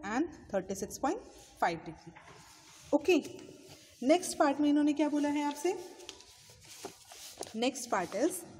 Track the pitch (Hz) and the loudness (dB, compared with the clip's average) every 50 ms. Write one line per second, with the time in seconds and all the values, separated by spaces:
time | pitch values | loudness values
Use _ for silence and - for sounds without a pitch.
0 | 202 196 214 254 330 349 - - - - - 196 180 190 196 190 214 190 - - | -6 -2 0 0 0 0 -4 -14 -12 -4 -4 -4 -2 -2 -6 -6 -6 -8 -6 -2
1 | - 269 370 494 - - - - - - - - 233 185 170 160 - 165 156 - | -2 -2 -2 -2 -6 -14 -20 -20 -20 -20 -4 0 0 0 0 -4 -8 -12 -14 -14
2 | - 165 - - - - - - - - - - - - - - - - - 294 | -18 -20 -20 -20 -20 -20 -20 -20 -20 -20 -20 -20 -20 -20 -20 -20 -2 2 2 2
3 | - - 359 302 - - - - - - - - - - - - - - - - | 6 6 4 4 4 -2 -12 -14 -16 -16 -18 -20 -20 -20 -20 -20 -20 -20 -12 -4
4 | 233 254 320 359 359 - - - 330 285 285 294 294 294 294 294 294 294 294 302 | 4 6 6 6 4 -2 0 2 2 2 4 4 4 4 6 6 4 4 2 2
5 | 311 294 294 294 285 294 285 294 294 294 285 - - 349 403 - - - - - | 2 2 2 2 0 2 0 0 0 -2 -4 0 -2 -2 -2 -2 -8 -14 -16 -16
6 | - - - - - - - - - - - - - - - - - - - - | -16 -18 -18 -18 -20 -20 -20 -20 -20 -20 -20 -20 -20 -20 -18 -16 -16 -16 -16 -16
7 | - - - - - - - - - - - 220 240 262 262 - - - 233 196 | -20 -20 -20 -18 -18 -18 -14 -12 -14 -10 -4 -2 -2 -2 -2 -4 -4 -2 0 -2
8 | 175 160 - 196 262 359 - - - - - - | -2 -2 -2 0 0 0 0 -2 -12 -14 -18 -20